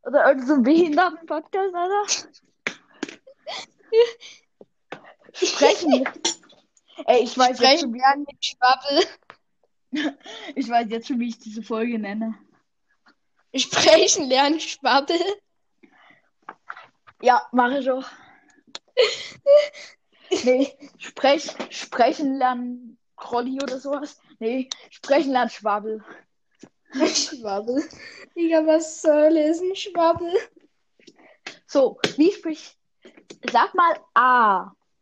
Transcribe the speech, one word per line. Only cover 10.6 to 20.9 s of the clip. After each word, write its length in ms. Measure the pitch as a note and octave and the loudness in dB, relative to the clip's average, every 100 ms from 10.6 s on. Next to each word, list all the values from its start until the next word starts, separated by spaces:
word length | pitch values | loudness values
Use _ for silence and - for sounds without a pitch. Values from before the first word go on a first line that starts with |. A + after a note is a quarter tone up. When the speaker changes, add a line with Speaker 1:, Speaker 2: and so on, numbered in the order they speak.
| A3+ | -2
Speaker 1:
weiß 180 | A#3 A#3 | -2 0
jetzt 180 | A3+ A3+ | -8 -4
schon, 100 | B3 | -4
wie 80 | A#3+ | -4
ich 100 | A3 | -6
diese 220 | A3 G#3+ | -12 -14
Folge 380 | A3 A3 A#3 A#3 | -8 -4 -2 -4
nenne. 340 | G3 G#3+ A3+ A3 _ _ _ _ _ _ _ _ _ _ _ | -6 -6 -6 -8 _ _ _ _ _ _ _ _ _ _ _
Speaker 2:
Sprechen 680 | C4 - - - D#4 F#4+ G4+ C4+ | -6 -4 2 4 6 4 0 0
lernen, 360 | C4 C#4+ D#4 | 2 2 0
Schwabbel. 580 | - - B3+ C4 C#4+ E4+ F4 G#4 _ _ _ _ _ _ _ _ _ _ - - _ - - _ - _ | -4 -6 0 0 0 -2 -2 -6 _ _ _ _ _ _ _ _ _ _ -20 -20 _ -20 -20 _ -20 _
Speaker 1:
Ja, 240 | A#3+ B3 - | 2 2 2
mach 200 | B3 A#3+ | 0 0
ich 180 | C#4 C4 | 0 -4
auch. 140 | C4 C4 - - _ _ _ _ - _ - A#4+ - - - C#5 D5 D5 - - _ _ _ _ F4+ A#3+ | -6 -8 -20 -20 _ _ _ _ -20 _ 0 0 0 -14 -6 4 4 4 -8 -20 _ _ _ _ -2 2
Nee, 320 | B3+ C#4 - - | 2 0 -6 -20